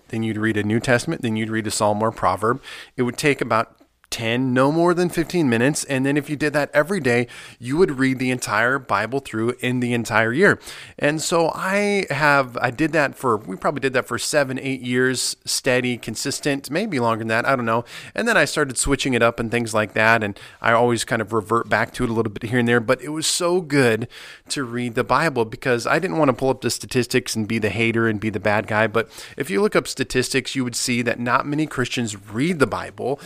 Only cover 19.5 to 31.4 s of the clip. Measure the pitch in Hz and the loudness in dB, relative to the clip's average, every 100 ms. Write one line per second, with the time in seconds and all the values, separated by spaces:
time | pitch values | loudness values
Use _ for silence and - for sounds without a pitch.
19.5 | 120 113 110 107 110 110 113 104 98 - | -2 0 0 0 2 4 4 2 -6 -14
20.5 | - 113 117 123 117 - 117 107 113 101 | -2 2 4 4 2 0 -2 0 -2 0
21.5 | 117 110 107 113 - 123 113 107 98 107 | -2 2 0 0 -2 -2 -2 -2 -6 -2
22.5 | 127 117 120 110 127 143 156 151 - 175 | 0 4 2 2 -2 -2 -4 -2 -2 0
23.5 | 180 160 143 120 110 117 - - - - | 0 0 2 4 2 -2 -10 -20 -20 -10
24.5 | 151 123 120 123 117 117 127 160 127 110 | -6 -4 -4 -2 -2 0 2 2 0 -2
25.5 | 113 135 120 120 147 180 160 143 123 135 | -4 -2 0 0 0 0 2 2 2 0
26.5 | 131 123 - - 127 117 127 123 110 104 | 0 -2 -4 -2 0 2 0 0 -2 -2
27.5 | 113 104 107 113 113 113 107 107 101 107 | 0 0 0 0 2 2 0 -2 -2 0
28.5 | 104 101 107 110 110 110 - - - 139 | 0 2 2 2 2 -2 -6 -14 -10 -4
29.5 | 196 208 180 - - 127 131 120 135 120 | 0 2 2 0 -4 -2 0 0 -2 -2
30.5 | 135 123 110 - 120 117 - 120 123 | -4 -4 -2 -2 0 0 -2 0 0